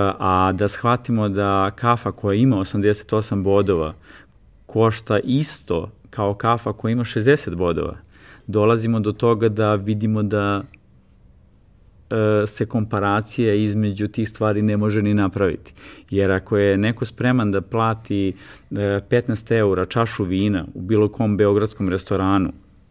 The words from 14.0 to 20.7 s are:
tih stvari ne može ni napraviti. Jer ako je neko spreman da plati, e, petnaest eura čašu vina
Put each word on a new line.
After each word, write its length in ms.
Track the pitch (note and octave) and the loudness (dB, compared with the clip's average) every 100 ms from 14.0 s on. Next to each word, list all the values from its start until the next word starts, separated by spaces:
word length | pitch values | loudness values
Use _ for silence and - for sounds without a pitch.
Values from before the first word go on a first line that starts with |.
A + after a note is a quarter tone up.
| G#2+ | -4
tih 220 | A#2 A2 | -4 -6
stvari 320 | - G#2+ G#2 | -2 0 2
ne 160 | G#2+ G#2 | 0 0
može 240 | G#2 G#2+ | 0 0
ni 120 | G#2 | 2
napraviti. 600 | G#2 G2 G2+ F#2+ - - - - - - | 2 0 0 0 -2 -10 -20 -20 -20 -6
Jer 220 | G2 G2 | 0 2
ako 260 | F#2+ - G#2 | 0 0 2
je 200 | G2+ G2 | 2 2
neko 280 | G#2+ A2+ A#2 | 0 -2 -6
spreman 460 | - A#2+ B2 G#2 | -2 0 0 0
da 100 | G2 | -2
plati, 720 | F2+ A2+ A2+ A2+ - G2+ G2 F#2 - - - | -2 -2 0 -2 -4 -2 -2 -4 -12 -20 -10
e, 280 | G2+ G2+ G2+ G2+ | -4 -2 -2 0
petnaest 420 | B2 A#2+ A2 - | 0 0 -4 -2
eura 340 | A2+ G#2 F2+ F2+ | 2 2 2 0
čašu 380 | A#2 A#2 - | -2 -2 -2
vina 420 | F#2 F#2+ G#2 F#2+ - | -2 0 0 -2 -4